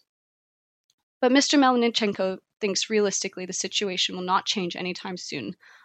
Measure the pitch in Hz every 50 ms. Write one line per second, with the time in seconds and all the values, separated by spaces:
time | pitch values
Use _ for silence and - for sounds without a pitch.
0 | _ _ _ _ _ _ _ _ _ _ _ _ _ _ _ _ _ _ _ _
1 | _ _ _ _ - 247 254 285 269 - 311 294 269 254 254 240 233 233 226 -
2 | 226 202 196 - 190 190 190 - - _ _ _ - 202 190 - - - 220 208
3 | 208 196 196 - - 190 - 190 185 180 185 - - 185 - - 214 190 180 180
4 | - - - 185 180 180 185 196 - - - 214 180 175 - - 180 180 180 -
5 | - 196 180 175 - - 156 147 110 101 175 - _ - - - -